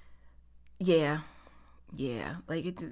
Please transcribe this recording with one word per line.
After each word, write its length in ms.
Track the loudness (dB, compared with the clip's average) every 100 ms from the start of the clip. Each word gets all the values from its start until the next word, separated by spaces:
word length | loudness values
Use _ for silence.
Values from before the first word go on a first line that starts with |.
| -20 -20 -20 -20 -20 -20 -20 -2
yeah, 400 | 6 6 6 0 -4 -18 -20 -20 -20 -20 -16
yeah. 420 | -6 -4 -4 -6 -8 -6
Like, 180 | -4 -4
it, 180 | -6 -10